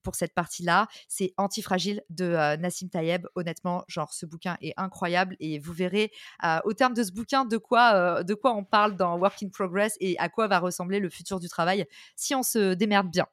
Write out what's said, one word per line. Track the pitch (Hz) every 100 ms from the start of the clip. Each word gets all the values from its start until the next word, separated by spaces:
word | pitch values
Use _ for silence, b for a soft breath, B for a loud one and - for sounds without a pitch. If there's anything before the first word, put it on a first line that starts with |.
pour | -
cette | - 180
partie-là. | - 170 - 175 175 220 B B
C'est | - 190 -
Antifragile | 196 - - 185 175 202 -
de, | 165
euh, | 180 170 147 151
Nassim | 180 - 180
Taleb. | 175 160 175 170
Honnêtement, | - 170 160 180 175 -
genre, | 170 151
ce | -
bouquin | 165 165 185 170
est | 156 -
incroyable | 190 - 175 175 185 -
et | 156 151
vous | 151
verrez, | 170 180 202 214 B B B
euh, | 170 160
au | -
terme | 208 262
de | 233
ce | 208
bouquin | 185 233 277
de | 247 226
quoi, | - 233 240
euh, | 202 175 170
de | 175
quoi | 208 262
on | 214
parle | 196 214 214 190
dans | 180 170
Work | 180 -
in | 196
Progress | - 185 185 214 -
et | 185 175
à | 170
quoi | - 220
va | 185
ressembler | 180 - 180 202
le | 180
futur | - 175 190
du | 170
travail | - 165 196 170 B B -
si | -
on | 277
se | 240 226 196
démerde | 180 208 202 185
bien. | 175 -